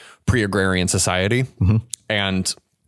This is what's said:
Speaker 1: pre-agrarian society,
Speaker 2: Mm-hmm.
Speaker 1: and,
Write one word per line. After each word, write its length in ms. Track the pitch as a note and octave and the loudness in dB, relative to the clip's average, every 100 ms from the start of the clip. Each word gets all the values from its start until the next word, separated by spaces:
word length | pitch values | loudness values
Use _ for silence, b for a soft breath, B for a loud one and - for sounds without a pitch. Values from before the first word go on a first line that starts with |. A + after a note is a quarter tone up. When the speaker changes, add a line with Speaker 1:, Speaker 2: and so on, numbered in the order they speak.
| B B - | B B -2
Speaker 1:
pre-agrarian 640 | B2 G2+ G2+ F#2+ F#2 F2+ | 0 0 0 2 2 0
society, 560 | F#2+ - F2+ G2 B2 | 0 0 0 0 0
Speaker 2:
Mm-hmm. 340 | B2+ - F#2+ A2 - - - | -4 0 2 2 -2 -8 -6
Speaker 1:
and, 460 | G#2+ G2 F#2+ F#2 - _ _ | -4 -2 -2 -4 -8 _ _